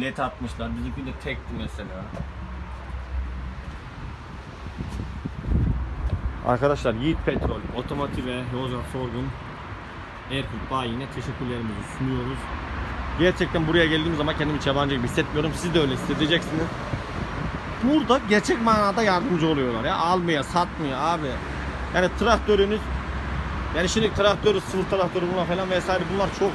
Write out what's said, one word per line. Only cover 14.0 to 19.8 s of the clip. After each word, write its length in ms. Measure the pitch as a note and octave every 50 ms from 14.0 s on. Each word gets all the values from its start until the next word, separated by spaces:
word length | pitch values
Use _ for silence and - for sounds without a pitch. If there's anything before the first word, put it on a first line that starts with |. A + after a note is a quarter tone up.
| D#3 E3+ E3
zaman 220 | D3 D3 D#3 D#3+ D#3
kendimi 200 | D3+ D3+ D3+ C3+
hiç 80 | -
yabancı 280 | C#3 C3+ C#3+ C#3+ C#3 C#3
gibi 120 | B2+ A#2+
hissetmiyorum. 440 | B2 - D#3+ D#3 - - D3 D3+ D#3+ D3+
Siz 200 | - F3+ F3 D#3+
de 60 | E3+
öyle 140 | D3 C3+ C3
hissedeceksiniz. 720 | B2 - - C#3+ C#3 D#3 D3 E3+ D#3+ - - D#3 D#3 E3 F#3 - - - - - - - - - - - - - - - - - - - - - - A3
Burada 380 | B3+ D4+ D#4 B3 G#3 B3 C4 A#3 F#3+
gerçek 340 | G#3 G#3+ - - F4+ A#3+ A3+
manada 400 | A3+ A3 G#3+ G#3 G3+ F#3+ A3 A3+
yardımcı 460 | G3+ F#3 F3 F3 F#3 F3+ D#3+ D#3+ D#3+
oluyorlar 360 | D#3 C#3+ C3 B2 A#2 A2+